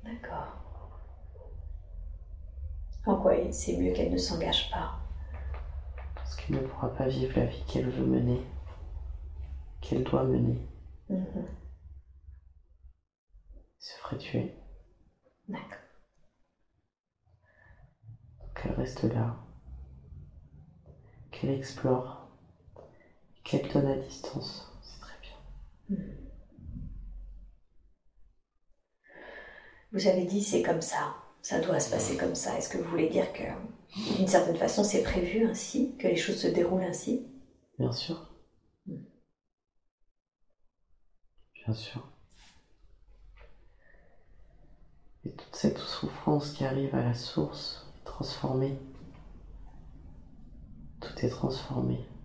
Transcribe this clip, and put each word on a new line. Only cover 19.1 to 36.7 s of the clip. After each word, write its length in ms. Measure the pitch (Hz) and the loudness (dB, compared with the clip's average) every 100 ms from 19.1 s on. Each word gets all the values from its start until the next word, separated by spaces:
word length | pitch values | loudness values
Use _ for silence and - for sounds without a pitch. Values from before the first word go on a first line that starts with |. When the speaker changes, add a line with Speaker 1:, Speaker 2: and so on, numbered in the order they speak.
| 117 113 - - - - - - - - - - - - - - - - - - - - | 4 2 -2 -12 -18 -14 -14 -14 -16 -16 -16 -16 -18 -20 -20 -20 -20 -20 -20 -20 -20 -16
Speaker 2:
qu'elle 200 | - 139 | -4 0
explore, 800 | 139 - - 131 127 - - - - - - - - - - - - _ - | 0 -2 -2 2 2 0 -10 -16 -20 -20 -20 -20 -20 -20 -20 -20 -20 _ -16
qu'elle 260 | - 147 - | 0 0 4
donne 140 | 143 139 | 4 6
à 100 | 135 | 2
distance, 760 | - - - 135 - - - - | -2 -8 -6 -6 -8 -10 -14 -18
c'est 180 | - - | -18 -16
très 200 | - - | -16 -16
bien. 160 | - - - - - - - 180 | -16 -16 -16 -16 -18 -20 -4 -4
Speaker 1:
Mhm. 200 | - - - - - - - - - - - - - - - - _ - _ _ _ _ - _ _ _ _ _ _ _ _ - - - - - - - - | -4 -10 -14 -16 -18 -16 -12 -8 -8 -10 -12 -12 -12 -14 -18 -20 _ -20 _ _ _ _ -20 _ _ _ _ _ _ _ _ -18 -14 -14 -14 -18 -20 -20 -4
Vous 140 | 196 202 | 4 6
avez 160 | 185 | 6
dit 180 | 180 202 | 4 2
c'est 200 | 202 - | 4 4
comme 200 | - 165 | 4 2
ça, 320 | - - - - - - | 2 0 -2 -4 -14 -14
ça 180 | - 175 | -2 2
doit 200 | 170 180 | 4 2
se 100 | - | 4
passer 260 | - - - | 2 2 2
comme 180 | - | 2
ça. 220 | - - - | 2 0 0
Est-ce 100 | - | 0
que 100 | 180 | -2
vous 120 | 165 | 0
voulez 180 | 170 160 | 4 4
dire 240 | - 190 | 4 2
que, 120 | - - - - - - 190 220 190 | 0 -6 -6 -8 -14 -12 -6 0 4
d'une 100 | 185 | 8
certaine 300 | 180 175 165 | 8 6 4
façon, 280 | - - | 4 6
c'est 180 | 202 - | 6 6
prévu 440 | - 185 175 220 226 | 4 2 4 4 4
ainsi, 500 | - - - - - | 4 0 2 2 2
que 100 | - | 4
les 80 | 170 | 4
choses 240 | - - | 2 2
se 80 | 180 | 4
déroulent 340 | 170 175 | 6 6